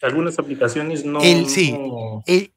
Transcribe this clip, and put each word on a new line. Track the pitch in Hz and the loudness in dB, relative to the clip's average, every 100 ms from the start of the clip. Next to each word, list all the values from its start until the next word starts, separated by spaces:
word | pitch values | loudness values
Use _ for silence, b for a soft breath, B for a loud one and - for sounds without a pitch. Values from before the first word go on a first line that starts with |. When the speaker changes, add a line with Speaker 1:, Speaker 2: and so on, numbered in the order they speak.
Speaker 1:
algunas | 131 151 170 165 | -2 0 -2 -4
aplicaciones | 143 135 120 147 151 156 | -6 -2 0 0 -4 -4
no, | 143 147 | -4 2
Speaker 2:
El, | 175 170 170 | 4 4 2
sí, | 185 156 | 0 0
Speaker 1:
no | 117 135 120 110 110 139 | -2 -6 -8 -8 -8 2
Speaker 2:
el, | 185 196 | 2 2